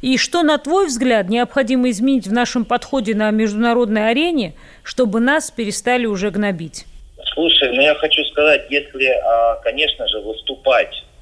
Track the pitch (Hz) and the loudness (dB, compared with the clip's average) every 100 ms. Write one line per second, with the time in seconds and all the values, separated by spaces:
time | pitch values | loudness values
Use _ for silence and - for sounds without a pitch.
0 | 254 262 - 349 302 294 285 359 381 233 | 0 0 0 0 2 0 0 0 0 0
1 | 262 226 185 233 240 - 247 262 254 196 | 2 2 2 0 0 -2 0 2 0 0
2 | 254 269 185 226 240 254 220 247 - 269 | 0 0 0 -2 0 -2 -2 -2 -2 -4
3 | 208 214 214 214 220 208 233 233 233 220 | 0 0 0 2 0 0 0 2 2 0
4 | 220 247 330 320 180 - - - - - | 0 0 0 0 -4 -8 -20 -20 -12 -2
5 | 247 220 240 302 302 - 214 208 - 247 | 0 2 2 0 -2 -6 -6 -4 -2 0
6 | 233 196 208 196 208 180 160 - - - | 0 -2 -2 -2 -2 -2 -8 -14 -18 -20
7 | - - - - - - 135 123 147 147 | -20 -10 -8 -2 2 2 2 2 2 2
8 | 151 151 147 147 151 143 139 143 143 131 | 2 0 0 2 2 2 0 -6 -6 -2
9 | 131 127 - 117 117 113 117 127 151 - | 0 0 2 2 2 0 -4 -2 -2 -2
10 | 110 107 104 110 - 131 135 120 110 - | -4 -4 -6 -10 -10 -4 0 2 0 -6
11 | - - | -20 -20